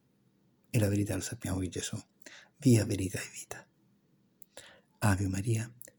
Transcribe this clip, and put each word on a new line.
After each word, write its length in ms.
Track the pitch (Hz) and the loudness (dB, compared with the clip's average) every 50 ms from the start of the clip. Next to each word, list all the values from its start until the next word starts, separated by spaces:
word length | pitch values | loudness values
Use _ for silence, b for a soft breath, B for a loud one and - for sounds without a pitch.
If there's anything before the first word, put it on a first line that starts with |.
| _ _ _ _ _ _ _ _ _ _ _ _ _ _ | _ _ _ _ _ _ _ _ _ _ _ _ _ _
E 80 | - 120 | 0 2
la 100 | 101 98 | 4 4
verità 260 | 101 101 104 101 98 | 4 2 2 0 -2
lo 60 | 92 | -4
sappiamo 380 | 87 - - - - 101 92 92 | -4 -6 -8 -6 -6 -4 -2 -2
che 100 | 92 90 | -4 -4
Gesù, 320 | - - - - - 104 - _ _ _ B B B B B B B - | -6 -6 -8 -8 -8 -10 -12 _ _ _ B B B B B B B 0
via, 260 | - 131 120 110 104 | 4 6 6 6 6
verità 360 | 110 - 95 98 90 - - | 2 0 -2 -2 -2 -4 -6
e 80 | - - - | -10 -10 -14
vita. 340 | - - - - - - _ _ _ _ _ _ _ _ _ _ _ _ _ _ _ - _ B B B B B B B B _ - | -16 -16 -14 -16 -16 -18 _ _ _ _ _ _ _ _ _ _ _ _ _ _ _ -20 _ B B B B B B B B _ 0
Ave 280 | - 110 98 95 101 95 | 2 2 2 2 0 -2
Maria, 420 | 92 95 98 120 113 110 110 - - - - - _ | -2 -2 -2 -2 -2 -2 -2 -6 -12 -18 -20 -20 _